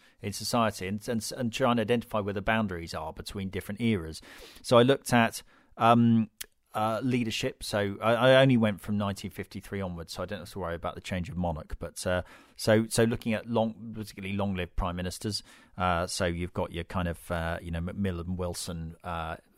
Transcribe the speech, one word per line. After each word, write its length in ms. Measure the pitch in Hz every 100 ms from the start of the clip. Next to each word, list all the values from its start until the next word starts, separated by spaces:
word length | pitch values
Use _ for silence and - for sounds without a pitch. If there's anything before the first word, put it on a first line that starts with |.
| _ _
in 120 | 104
society 560 | 98 110 123 110 - 92
and, 180 | 107 -
and, 240 | 113 - -
and 160 | 120
try 180 | - 131
and 80 | 120
identify 400 | 107 120 - 107
where 160 | 101
the 80 | 101
boundaries 520 | 98 113 104 87 82
are 180 | 85 78
between 360 | - - 101 95
different 320 | 92 - 101
eras." 400 | 117 104 78 78 - - - -
So 160 | - 120
I 60 |
looked 300 | 123 139 -
at, 320 | 123 113 - - _ _ -
um, 540 | 117 120 117 113 107 - - _ _
uh, 240 | - 107 110
leadership. 580 | 127 123 110 - 127 -
So 340 | - 107 101 98
I, 120 | 110
I 280 | 117 131 131
only 140 | 135 120
went 240 | 110 95
from 180 | - 104
nineteen 320 | 101 98 98
fifty-three 500 | - 101 98 - 101
onwards, 340 | 95 85 85
so 100 | -
I 20 | 90
don't 140 | 82
have 100 | 87
to 80 | 98
worry 160 | 85
about 220 | 85 90 87
the 40 |
change 280 | - 92 85
of 80 | 82
monarch. 400 | 87 78 - -
But, 260 | 80 -
uh, 180 | 92 90 - - - -
so, 300 | - 110 113
so 160 | -
looking 300 | 113 117 117
at 140 | 107 113
long, 440 | 117 110 107 117
particularly 400 | 107 104 - 95
long-lived 400 | 98 101 92 87
prime 220 | - 92 87
ministers. 480 | 90 - 110 101 - - _ -
Uh, 300 | 90 85 90
so 160 | -
you've 300 | 90 85 87
got 180 | - 85
your 100 | 87
kind 240 | 85 95 87
of, 240 | 85 -
uh, 280 | 87 82 87
you 80 | 87
know, 100 | 82
Macmillan, 560 | 87 95 98 85 85 90
Wilson, 600 | 90 85 - 85 80 -
uh, 320 | 90 85 80 82 _